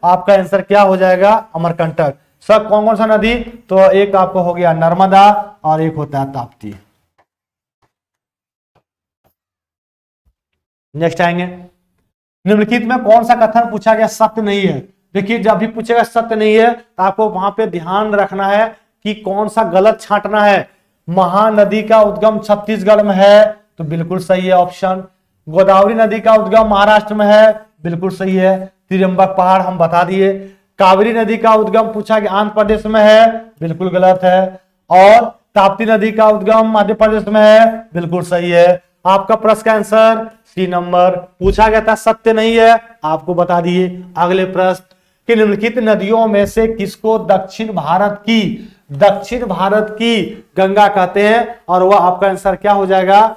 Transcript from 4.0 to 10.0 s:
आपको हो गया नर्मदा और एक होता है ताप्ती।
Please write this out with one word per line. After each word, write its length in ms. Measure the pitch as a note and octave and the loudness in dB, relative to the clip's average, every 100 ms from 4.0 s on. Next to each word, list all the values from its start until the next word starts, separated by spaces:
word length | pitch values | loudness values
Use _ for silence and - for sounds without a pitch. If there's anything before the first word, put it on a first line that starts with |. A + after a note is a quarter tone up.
| G3+ G3 | 0 0
आपको 260 | F#3 F#3 | 0 -2
हो 120 | F3 | -4
गया 200 | F3 F3 | -2 -2
नर्मदा 840 | D#3+ E3 F3 F#3+ G3 G3+ G#3 - - | 0 0 0 2 6 6 4 -6 -10
और 180 | D#3 D#3 | -4 -2
एक 140 | D#3+ D#3 | -2 -6
होता 240 | D3 C#3 | -8 -6
है 120 | C3+ | -8
ताप्ती। 400 | C3+ A#2+ _ G#2+ G2+ _ _ _ _ _ _ _ _ _ _ _ _ _ _ _ _ _ _ _ _ _ _ _ _ _ _ _ _ _ _ _ _ | -10 -14 _ -18 -18 _ _ _ _ _ _ _ _ _ _ _ _ _ _ _ _ _ _ _ _ _ _ _ _ _ _ _ _ _ _ _ _